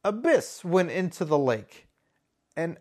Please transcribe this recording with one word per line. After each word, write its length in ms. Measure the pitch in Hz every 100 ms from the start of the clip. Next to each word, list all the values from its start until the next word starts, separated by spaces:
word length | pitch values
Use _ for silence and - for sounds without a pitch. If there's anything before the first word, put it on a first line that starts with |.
| 202
Abyss 580 | 214 320 262 - -
went 260 | 180 185 175
into 360 | 147 185 - 160
the 120 | 151
lake, 500 | 135 110 - - _ _ _ _ _ _ _ -
and 220 | 165 -